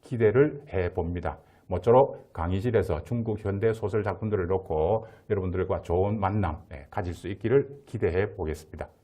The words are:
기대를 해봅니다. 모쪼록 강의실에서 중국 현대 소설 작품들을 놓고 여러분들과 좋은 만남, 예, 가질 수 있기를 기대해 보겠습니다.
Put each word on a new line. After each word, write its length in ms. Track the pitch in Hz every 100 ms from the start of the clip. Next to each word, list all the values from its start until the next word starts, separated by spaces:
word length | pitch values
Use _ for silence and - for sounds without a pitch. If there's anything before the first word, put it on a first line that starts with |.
기대를 600 | - 120 110 117 151 - -
해봅니다. 680 | 95 87 92 85 87 82 71 _ _ -
모쪼록 640 | 98 117 127 139 - -
강의실에서 720 | - 85 95 120 110 90 78
중국 400 | - 120 117 104
현대 280 | 101 98 113
소설 300 | 110 104 107
작품들을 460 | 101 92 110 104 87
놓고 580 | 95 - 80 82 110 110 - -
여러분들과 520 | 101 92 92 92 90
좋은 360 | - 87 101 110
만남, 380 | 95 107 87 78 -
예, 140 | 71 69
가질 240 | - 87
수 140 | 85 90
있기를 400 | 101 110 139 139 - -
기대해 480 | 107 101 87 104
보겠습니다. 540 | - 80 76 - 76 71 _